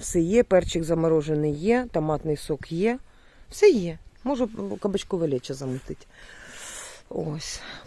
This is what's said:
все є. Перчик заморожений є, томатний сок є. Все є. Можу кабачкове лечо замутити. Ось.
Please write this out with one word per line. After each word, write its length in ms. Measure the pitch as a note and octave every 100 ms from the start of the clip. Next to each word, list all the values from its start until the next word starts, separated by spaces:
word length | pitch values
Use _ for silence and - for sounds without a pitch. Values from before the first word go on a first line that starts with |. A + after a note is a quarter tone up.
все 200 | - F3
є. 220 | E3 A#3
Перчик 420 | - F#3 - E3+
заморожений 680 | D#3+ E3 E3 D#3+ D3 D3+ D3+
є, 340 | D3 G3 A#3+ A#3+
томатний 440 | E3 D3+ D3 D#3+ D3
сок 360 | - D3 -
є. 260 | E3 A3 B3+ - - - - -
Все 200 | - G#4
є. 280 | B3 E3+ D#3+ - -
Можу 240 | B3 C4 A3+ A3 G3 G3+
кабачкове 480 | G3+ F#3+ - F3+ D#3+
лечо 260 | C3 -
замутити. 520 | C3 C3+ C3 - D3+ - - - - - - - - - - -
Ось. 520 | - D#3+ D3+ - - - -